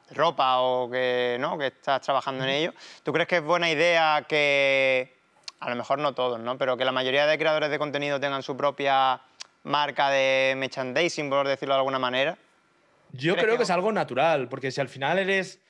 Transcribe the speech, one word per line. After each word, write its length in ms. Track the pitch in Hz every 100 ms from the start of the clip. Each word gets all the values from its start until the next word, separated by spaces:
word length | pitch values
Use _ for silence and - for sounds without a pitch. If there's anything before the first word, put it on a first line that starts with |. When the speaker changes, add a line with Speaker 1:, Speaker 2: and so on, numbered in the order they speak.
| _
Speaker 1:
de 60 |
ropa 440 | 135 165 156 131 127
o 300 | 127 127 123
que, 460 | 127 127 123 123 123
¿no? 200 | 147 170
que 80 | 131
estás 340 | - - 131
trabajando 440 | - 135 135 131
en 60 | 131
ello. 220 | 139 165 - - -
¿Tú 100 | -
crees 160 | 147 170
que 80 | 175
es 60 |
buena 260 | 151 175 170
idea 540 | 151 170 170 156 151 -
que 840 | 151 143 139 139 135 135 127 127 _ _ _ - -
a 80 | 123
lo 80 | 120
mejor 220 | 113 139
no 160 | 143
todos, 260 | 127 127 117
¿no? 160 | 117 131
Pero 220 | 131 123
que 80 | 131
la 60 |
mayoría 340 | 131 131 135 147
de 100 | 151
creadores 300 | 156 156 151
de 100 | 147
contenido 400 | 147 143 143 139
tengan 220 | 139 139
su 140 | 127 127
propia 640 | 143 135 139 135 131 127 _ - - _
marca 440 | - 143 143 131 139
de 460 | 139 131 135 135 135
merchandising, 720 | 135 - 127 131 170 - 147
por 180 | 139 139
decirlo 280 | 135 139
de 40 | 135
alguna 180 | 135 135
manera? 400 | 127 131 143 185 _ _ _ _ _ _ _
Speaker 2:
Yo 220 | 123 151
Speaker 1:
¿Crees 100 | 202
Speaker 2:
creo 100 | 220
Speaker 1:
que 40 | 233
Speaker 2:
que 40 |
es 60 | 196
algo 220 | 175 208
natural, 560 | 202 156 123 160 151 123
porque 220 | 131 135
si 100 | 135
al 80 | 131
final 300 | 135 139 185
eres, 420 | 190 196 185 - _